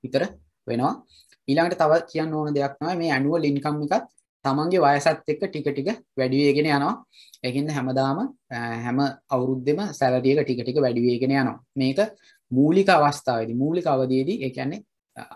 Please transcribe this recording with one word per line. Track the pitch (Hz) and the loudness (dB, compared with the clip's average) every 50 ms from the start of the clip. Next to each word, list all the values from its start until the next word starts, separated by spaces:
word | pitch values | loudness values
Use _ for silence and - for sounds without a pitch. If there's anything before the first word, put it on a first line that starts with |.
| - | -8
විතර | - - 139 180 - - - _ _ _ _ _ | -4 -2 -2 -2 -4 -6 -14 _ _ _ _ _
වෙනවා. | - 117 117 131 156 262 - - _ _ _ _ _ _ _ _ | -6 -4 -2 -2 -2 -2 -6 -12 _ _ _ _ _ _ _ _
ඊළඟට | 135 139 165 170 175 175 | 0 2 2 2 0 0
තව | - 160 151 160 170 165 - | 2 2 4 4 2 2 -2
කියන්න | - 160 156 156 156 | -6 -6 -4 -4 -4
ඕන | 151 151 147 147 | -4 -2 -2 0
දෙයක් | 143 139 139 | -2 -2 -2
තමයි | - - 151 170 185 | -4 -6 -6 -4 -4
මේ | 170 165 160 | -2 0 0
ඇනුවල් | 139 131 139 147 170 165 147 | 2 2 2 0 0 0 0
ඉන්කම් | 143 143 139 139 151 151 151 147 | 0 0 0 -2 -4 -4 -4 -2
එකත් | 147 180 254 - - _ _ _ _ _ _ - | -2 -2 -2 -2 -6 _ _ _ _ _ _ -4
තමන්ගේ | 135 135 151 156 175 185 180 | -2 0 0 0 2 2 4
වයසත් | 147 139 143 139 - 165 151 - - | 4 4 4 4 2 2 0 2 -2
එක්ක | 151 151 156 196 | -6 -4 -4 -4
ටික | 185 - 151 151 147 139 | -6 -6 -4 -4 -4 -4
ටික | 139 139 196 240 - - _ _ | -2 -4 -4 -6 -8 -12 _ _
වැඩි | 135 131 127 131 | -4 -2 0 2
වෙගෙන | 143 147 143 139 151 151 | 4 4 4 4 4 2
යනවා. | 156 143 139 143 185 240 - - _ _ - - _ - _ - | 2 2 2 0 -2 -4 -6 -12 _ _ -20 -20 _ -16 _ -8
ඒකින්ද | 127 123 143 147 156 | -4 -4 -2 -4 -2
හැමදාම, | 143 135 123 131 127 135 135 135 147 190 262 254 - _ _ _ | -4 -4 -4 -2 0 0 0 0 0 -2 -4 -6 -8 _ _ _
අ, | 123 | -10
හැම | 117 117 117 113 117 117 120 123 139 143 135 131 - _ _ | -8 -6 -6 -6 -6 -4 -2 0 0 0 -2 -2 -8 _ _
අවුරුද්දෙම | 135 127 127 131 131 131 123 143 151 180 208 175 143 | -2 -2 0 -2 -2 -2 0 0 0 0 -2 -6 -2
සැලරි | - 139 127 127 127 127 135 | -2 0 2 2 2 2 2
එක | 139 151 - | 2 2 0
ටික | 131 123 123 113 | 0 -4 -4 -4
ටික | 127 131 151 | -2 0 0
වැඩි | 135 123 120 120 | 0 2 0 2
වෙගෙන | 120 123 123 120 131 135 | 2 2 2 0 0 0
යනවා. | 135 139 131 113 - - _ _ _ | 2 2 0 0 -4 -8 _ _ _
මේක | 135 131 131 135 190 214 208 - _ _ _ _ _ _ _ | -2 -2 0 0 0 -2 -2 -4 _ _ _ _ _ _ _
මූලික | 127 131 147 151 180 196 196 196 | 2 4 4 6 4 4 6 6
අවස්ථාවේදී, | 175 151 147 143 139 - - 127 120 113 113 117 117 | 6 6 4 2 0 -2 -2 -2 -2 -2 -4 -4 -2
මූලික | 127 139 156 170 180 165 | -2 -2 -2 -2 -2 0
අවධියේදී, | 156 135 131 131 131 131 131 135 170 220 - 135 | 0 0 0 0 0 0 0 0 -2 -4 -4 -6
ඒ | 127 | -8
කියන්නේ, | 127 131 131 143 180 214 - _ _ _ _ _ _ | -6 -6 -6 -6 -8 -8 -14 _ _ _ _ _ _
අ, | - - - - | -20 -20 -20 -14